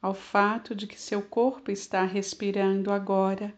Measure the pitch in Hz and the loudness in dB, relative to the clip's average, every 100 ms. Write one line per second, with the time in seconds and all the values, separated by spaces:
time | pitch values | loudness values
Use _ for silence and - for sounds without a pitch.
0 | 190 196 - 208 202 226 226 214 208 - | -4 -4 0 4 4 2 -4 -8 -8 -12
1 | - 208 202 - 247 262 - 202 - 196 | -4 -4 -2 2 2 2 -6 -6 -2 0
2 | 185 196 196 - 202 196 196 196 196 202 | 0 0 -4 -4 -2 2 2 2 0 -2
3 | 196 196 190 196 208 | 0 2 2 0 -6